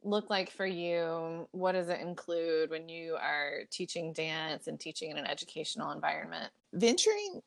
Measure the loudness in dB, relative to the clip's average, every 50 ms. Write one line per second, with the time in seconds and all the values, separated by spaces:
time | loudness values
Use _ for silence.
0 | 0 2 2 2 2 4 2 2 2 0 -2 -2 0 0 0 0 0 2 2 2
1 | 2 2 0 -2 -2 -4 -4 -6 -8 -8 -4 2 2 4 4 4 2 2 0 -2
2 | -2 -4 -6 -6 -4 -2 0 0 2 4 4 4 4 2 0 -4 -6 -8 -10 -8
3 | -4 -4 -2 0 2 2 2 2 0 0 -2 -4 -6 -8 -6 -6 -6 -4 -2 -4
4 | -4 -2 -2 -2 -2 -2 -2 -2 -2 -2 -4 -4 -4 -6 -8 -6 -8 -8 -8 -6
5 | -6 -6 -6 -4 -4 -2 -4 -4 -6 -8 -6 -6 -4 -4 -4 -4 -4 -4 -4 0
6 | 0 0 0 0 -2 -6 -6 -6 -6 -8 -10 _ _ _ 2 4 6 6 6 8
7 | 6 6 4 4 0 -4 -6 -8 -4